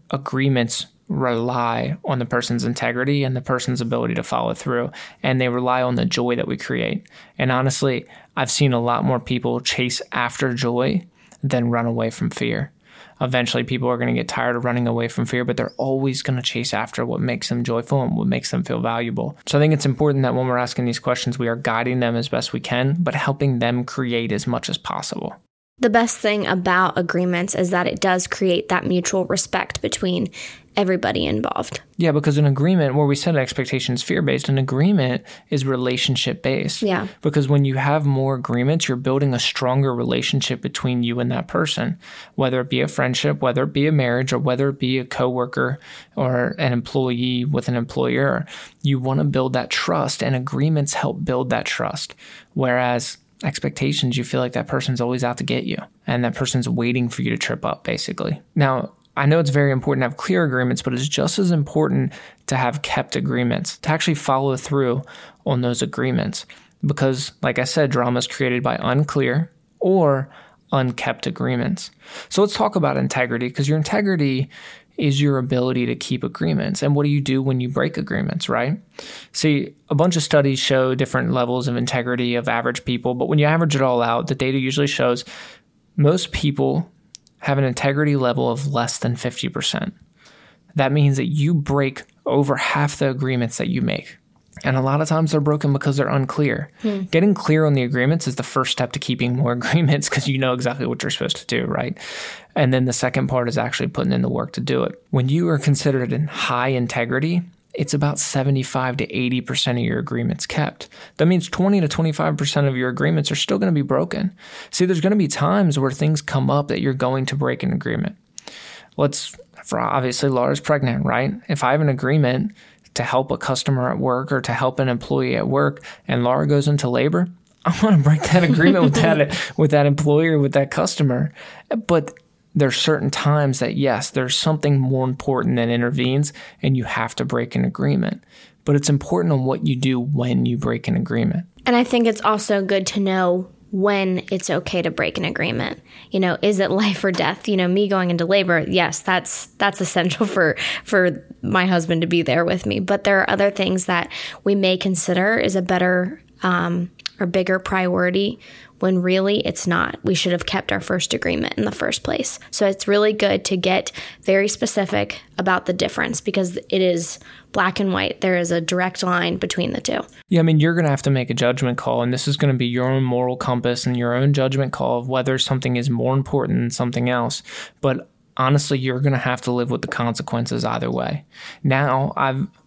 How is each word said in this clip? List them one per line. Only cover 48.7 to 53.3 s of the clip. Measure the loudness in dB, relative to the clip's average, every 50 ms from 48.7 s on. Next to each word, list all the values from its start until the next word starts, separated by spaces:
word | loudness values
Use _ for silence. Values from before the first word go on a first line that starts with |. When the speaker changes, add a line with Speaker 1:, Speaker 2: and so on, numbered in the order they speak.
| -14 _ -2
Speaker 1:
You | 0 0 0
wanna | 0 0 0 0 0
build | 0 0 0 0 0 0
that | -2 -2 -2
trust, | -4 -4 -2 0 0 0 0 -2 -2 -2
and | -2 -2 -2
agreements | -2 -4 -4 -2 0 2 2 2 2 0 0 -2
help | -2 -2 -4 -4 -4 -4
build | -2 -2 -2 0 0
that | -2 -2 -2
trust. | -4 -4 -4 -4 -4 -4 -6 -10 -10 -12 -18 -20 -20 -20 -20 -18 _ -2
Whereas | 0 2 4 4 4 4 2 0 0 -2 -4 -8 -10 _ _